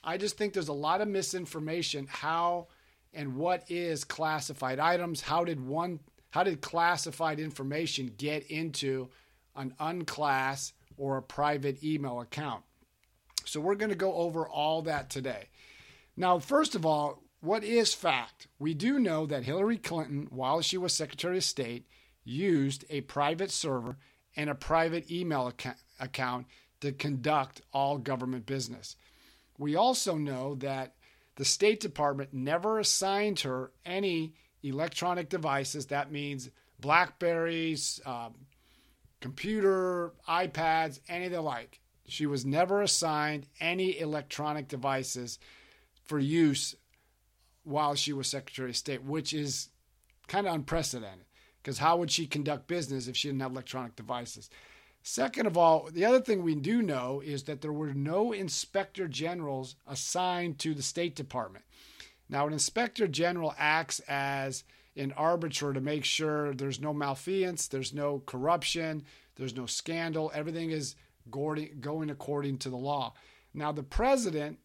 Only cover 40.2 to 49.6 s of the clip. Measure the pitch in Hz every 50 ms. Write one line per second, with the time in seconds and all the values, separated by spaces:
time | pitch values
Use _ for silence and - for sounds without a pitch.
40.2 | - - 165 175 185 170 139 156 165 160 160 160 160 160 135 - _ - 170 175
41.2 | 180 180 175 170 156 151 127 117 120 - - - _ _ _ _ _ - - -
42.2 | 151 147 143 135 123 135 135 156 180 180 196 202 202 190 - - 170 160 151 151
43.2 | 151 151 151 147 139 _ _ - 165 165 175 185 190 185 175 151 165 151 151 151
44.2 | 139 143 - - 147 151 151 151 139 139 147 127 120 139 135 135 127 131 - 127
45.2 | 123 117 - - - - - - - - - _ _ _ _ _ _ - 151 147
46.2 | 135 139 156 170 165 151 135 135 - - - _ _ _ _ _ _ _ _ _
47.2 | _ _ _ _ _ _ _ _ _ 160 139 151 151 147 143 139 - 151 143 135
48.2 | 123 - - 139 135 - - - 131 123 117 - - - 139 120 131 135 147 160
49.2 | 139 135 156 151 147 143 - -